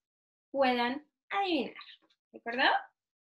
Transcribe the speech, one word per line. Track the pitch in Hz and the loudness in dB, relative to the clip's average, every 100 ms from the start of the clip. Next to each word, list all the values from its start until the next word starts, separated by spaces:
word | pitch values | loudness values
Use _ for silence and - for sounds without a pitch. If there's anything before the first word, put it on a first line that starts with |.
| _ _ _ _ _ | _ _ _ _ _
puedan | 269 269 240 240 285 - _ - | 2 2 4 0 -4 -10 _ -6
adivinar. | 403 381 302 208 - - - _ _ _ | -2 0 0 -2 -8 -20 -20 _ _ _
¿De | 220 | -16
acuerdo? | 233 247 339 - - _ _ _ | -8 0 2 0 -4 _ _ _